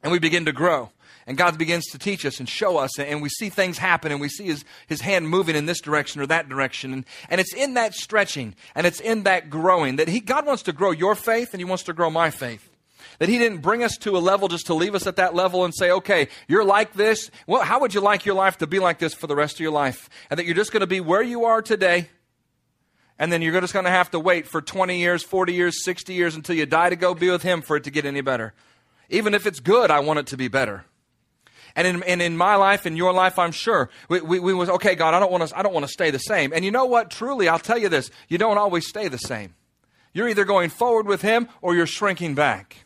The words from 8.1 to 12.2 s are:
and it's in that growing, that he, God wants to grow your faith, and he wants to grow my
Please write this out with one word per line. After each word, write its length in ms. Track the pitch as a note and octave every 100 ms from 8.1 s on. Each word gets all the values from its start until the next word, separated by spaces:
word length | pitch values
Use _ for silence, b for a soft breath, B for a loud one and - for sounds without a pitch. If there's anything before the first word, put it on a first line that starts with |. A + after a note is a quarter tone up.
| G#3+ G3 D3 A2+ - B
and 140 | - F3
it's 120 | E3+
in 240 | A3+ A3+
that 280 | G3 F#3 D#3+
growing, 460 | D3+ F3 F3+ C#3+ C3+
that 100 | D#3+
he, 140 | G#3
God 260 | G#3 C4+ D4
wants 160 | B3+
to 100 | -
grow 160 | D3 G3
your 240 | D#3+ F#3
faith, 400 | G#3 - A3+ A#3+
and 80 | F#3+
he 40 | F3+
wants 180 | F#3
to 100 | -
grow 160 | E3 E3
my 220 | D#3+